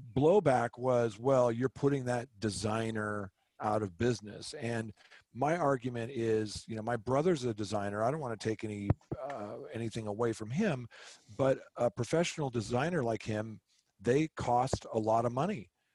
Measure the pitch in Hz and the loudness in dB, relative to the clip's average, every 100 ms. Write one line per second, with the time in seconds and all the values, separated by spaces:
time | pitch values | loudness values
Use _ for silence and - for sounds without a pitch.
0 | 120 113 156 208 151 123 120 - 127 123 | -2 4 6 6 6 4 2 0 2 4
1 | 117 101 123 131 123 117 127 - 139 139 | 2 2 4 6 4 2 0 2 2 2
2 | 123 123 117 101 110 95 110 110 113 110 | 0 -2 -4 -4 -2 -2 -2 0 -2 -2
3 | 107 104 95 - _ - 110 107 101 85 | -2 -4 -6 -14 _ -6 0 0 0 0
4 | 120 113 104 90 - 151 117 117 110 - | 0 0 -4 -12 -12 -8 -4 -4 -6 -12
5 | - - _ 113 143 175 147 135 127 120 | -20 -20 _ -2 0 2 2 0 -2 -4
6 | 117 135 113 110 107 - - 110 110 120 | -6 -2 2 2 0 -6 -8 -6 -4 -4
7 | 113 135 170 156 123 104 104 110 101 104 | 0 2 2 0 -2 -4 -4 -2 -2 0
8 | 117 156 127 110 113 107 110 104 101 101 | 0 0 -4 -4 -4 -4 -6 -2 -2 -2
9 | _ - 135 131 104 123 139 117 117 117 | _ -10 -8 -8 -10 -12 -10 -8 -8 -6
10 | 107 104 120 110 110 143 220 131 117 - | -6 -2 -2 -2 -4 -2 0 -2 -6 -16
11 | - - - 104 135 131 - - 120 - | -20 -20 -12 0 2 2 -4 -2 0 0
12 | 117 160 175 - 139 117 104 120 156 180 | 0 0 0 -2 -4 -4 -2 0 0 0
13 | 117 110 - 107 110 107 _ _ _ _ | 0 -2 -2 -4 -4 -10 _ _ _ _
14 | 101 135 160 - 127 120 127 - - 113 | 2 4 2 -2 0 2 2 -4 -4 0
15 | 110 117 120 123 - 170 90 _ _ | 2 2 2 0 -2 -4 -10 _ _